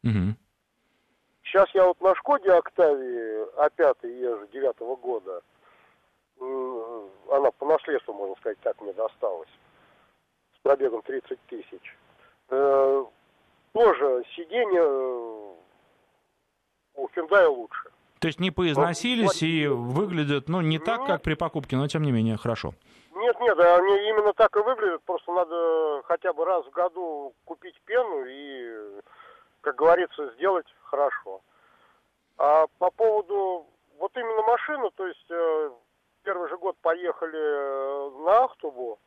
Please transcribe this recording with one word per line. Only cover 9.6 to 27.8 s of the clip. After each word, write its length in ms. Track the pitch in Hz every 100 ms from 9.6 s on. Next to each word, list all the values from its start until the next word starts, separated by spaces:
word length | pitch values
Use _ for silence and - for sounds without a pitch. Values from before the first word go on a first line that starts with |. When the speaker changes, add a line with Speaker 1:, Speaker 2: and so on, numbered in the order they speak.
| _ _ _ _ _ _ _ _ _ _
Speaker 2:
С 20 |
пробегом 380 | - 139 135 110
тридцать 360 | 120 131 - 131 _
тысяч. 480 | 117 - 92 - - _ _ _ _ _
Э, 560 | 131 139 135 135 139 117 _ _ _ _ _ _
тоже 500 | 214 226 139 139 127 123 -
сиденье, 460 | 165 226 220 180
э, 720 | 160 135 131 123 117 110 101 82 90 _ _ _ _ _ _ _ _ _ _ _ _ 143
у 120 | 131
Hyundai 400 | - 160 202 170
лучше. 420 | 127 110 - - _ _ _
Speaker 1:
То 80 | 165
есть 120 | 151
не 120 | 185
поизносились 920 | 170 175 143 165 165 240 247 196 185
Speaker 2:
Ну, 60 | 160
Speaker 1:
и 200 | 165 147
выглядят, 840 | 123 120 139 202 170 147 143 139
ну, 120 | 180
не 180 | 160 160
так, 200 | 156 233
Speaker 2:
Нет. 80 | 269
Speaker 1:
как 140 | 175
при 140 | - 156
покупке, 420 | 165 156 - 131
но 100 | 143
тем 160 | 160
не 80 | 147
менее, 260 | 120 113 110
хорошо. 360 | 117 113 - - _ _ _ 180
Speaker 2:
Нет, 200 | 240 233
нет, 180 | 240 170
они 500 | 175 175 190 202 208
именно 240 | 214 208
так 220 | 196 220 208
и 40 |
выглядят. 440 | 214 240 208 165
Просто 280 | - 180 -
надо 680 | 175 170 170 165 160 156 147 -
хотя 280 | 170 185
бы 120 | 156 170
раз 200 | 180 131
в 60 |
году 640 | 160 180 185 175 151 139 _ -
купить 340 | 165 180 _